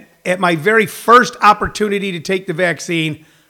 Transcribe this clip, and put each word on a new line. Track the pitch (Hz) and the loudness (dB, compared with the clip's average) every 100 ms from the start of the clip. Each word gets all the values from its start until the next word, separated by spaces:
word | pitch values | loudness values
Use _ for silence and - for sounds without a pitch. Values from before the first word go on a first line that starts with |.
| - _ 175 | -20 _ -6
at | 180 | -2
my | 180 165 | 0 0
very | 175 220 202 | 0 0 0
first | - - 240 233 - | -4 4 6 4 2
opportunity | 208 208 196 - 208 202 196 | 2 4 -2 -4 -4 -2 -6
to | 175 | -8
take | - 190 190 | -6 -6 -4
the | |
vaccine, | 160 180 160 - 165 156 151 - _ | -2 -2 -4 -4 -4 -4 -6 -14 _